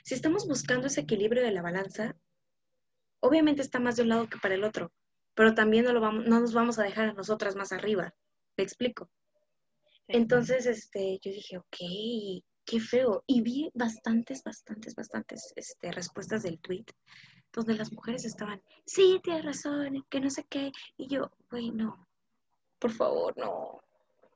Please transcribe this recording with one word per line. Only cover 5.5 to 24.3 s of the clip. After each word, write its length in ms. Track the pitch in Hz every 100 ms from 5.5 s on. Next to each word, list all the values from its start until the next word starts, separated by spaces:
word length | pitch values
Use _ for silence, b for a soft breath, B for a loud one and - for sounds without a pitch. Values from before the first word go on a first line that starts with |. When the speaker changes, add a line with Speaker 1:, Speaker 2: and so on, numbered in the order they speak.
Speaker 1:
también 300 | 220 214 220
no 80 | 247
lo 80 | 240
vamos, 240 | 220 220 233
no 140 | 233
nos 120 | 240
vamos 240 | 226 233 226
a 40 |
dejar 240 | 202 202 220
a 40 |
nosotras 420 | 202 190 214 208 196
más 160 | 196
arriba. 420 | 185 202 208 175 - _ _ _ -
¿Me 80 |
explico? 460 | 196 - 247 - 175 _ _ _ _ _ _ _ b b -
Speaker 2:
Sí. 80 |
Speaker 1:
Entonces, 520 | 240 226 247 233 254 240
este, 520 | 220 - 202 190 190
yo 80 | 196
dije, 280 | 196 - 185
"Ok, 180 | - - 175 190 220 233 202 180 - _
qué 160 | - 226
feo". 420 | 226 240 262 190 -
Y 160 | 247
vi 280 | 220 262 311
bastantes, 680 | 233 233 220 - 226 233 269
bastantes, 500 | - 226 - 214 220
bastantes, 580 | - - 110 110 - - -
este, 360 | - - 175
respuestas 500 | 170 180 - 190 220
del 160 | 196 165
tweet 260 | - 185 - - B B B B _
donde 200 | - 220
las 180 | 220 220
mujeres 320 | - - 247
estaban, 380 | 240 - 208 208 b b -
"Sí, 340 | - 381 370
tienes 220 | 359 330
razón, 640 | 311 269 294 285 285 269 -
que 100 | 277
no 100 | 269
sé 140 | 269 -
qué". 240 | 277 277 - - -
Y 120 | 262
yo, 220 | 269 - - _
"Güey, 200 | 240 233
no. 380 | 226 220 - _ _ _ _ _ _ _ _
Por 120 | 240
favor, 420 | 226 - - 87 -
no". 460 | 113 87 73 - _ _ _ _ _